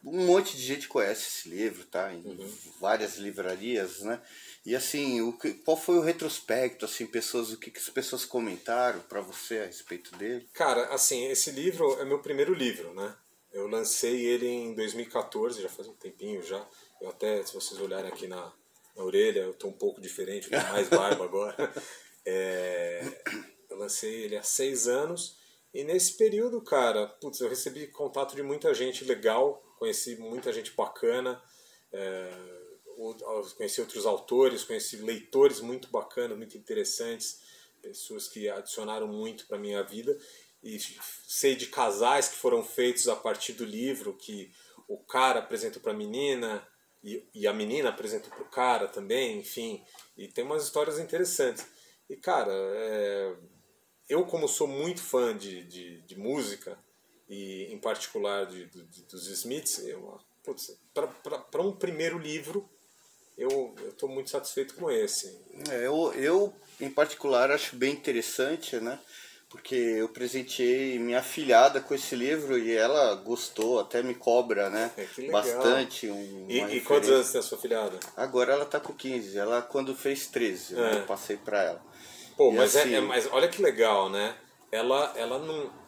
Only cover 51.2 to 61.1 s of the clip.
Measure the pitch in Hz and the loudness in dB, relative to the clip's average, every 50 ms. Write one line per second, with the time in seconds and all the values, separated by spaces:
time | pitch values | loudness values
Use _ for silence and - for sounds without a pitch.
51.2 | 185 180 - - 143 127 113 - - - - - - - _ _ _ _ 143 - | 0 0 2 2 2 2 2 -2 -10 -16 -18 -20 -20 -20 _ _ _ _ -16 -8
52.2 | - - 180 147 113 101 98 95 95 95 98 107 113 110 107 107 104 101 101 101 | -2 0 2 2 2 2 0 0 0 -2 -2 -2 -2 -2 0 0 0 0 0 -2
53.2 | 98 95 90 87 87 - _ _ _ _ _ _ _ _ _ _ _ - 139 160 | -2 -4 -6 -8 -14 -20 _ _ _ _ _ _ _ _ _ _ _ 0 2 2
54.2 | 180 175 - 170 151 139 - - 156 143 135 139 151 170 180 175 - - - 127 | 2 2 0 0 0 0 0 0 0 -2 0 -2 -2 -4 -4 -4 -6 0 2 2
55.2 | 123 117 110 104 98 101 95 90 87 87 87 90 90 87 85 82 80 _ 92 95 | 2 2 0 -2 -6 -10 -12 -12 -14 -16 -16 -16 -16 -16 -18 -20 -20 _ -14 -8
56.2 | 101 113 139 147 123 104 101 - - - 98 - _ _ _ _ _ _ _ _ | -4 -4 -2 -2 -2 -4 -6 -10 -12 -14 -14 -16 _ _ _ _ _ _ _ _
57.2 | _ _ 104 101 98 95 98 95 95 85 110 101 - 117 110 - - - - 110 | _ _ -14 -12 -12 -10 -10 -10 -10 -10 -12 -8 -4 -4 -4 -4 -6 -8 -6 -4
58.2 | 101 101 101 101 98 90 92 92 87 82 82 90 85 82 - - - _ - 92 | -2 -2 -2 -2 -4 -4 -6 -14 -16 -16 -18 -20 -20 -20 -20 -20 -20 _ -16 -14
59.2 | 87 87 98 92 - 120 127 156 156 - - - - - - 92 92 - - - | -12 -10 -8 -8 -6 -4 -6 -4 -2 -2 -4 -4 -4 -8 -10 -10 -12 -14 -16 -18
60.2 | _ _ _ _ _ - 135 - - - - _ _ _ _ - 143 - | _ _ _ _ _ -10 -8 -8 -10 -14 -14 _ _ _ _ -4 -4 -4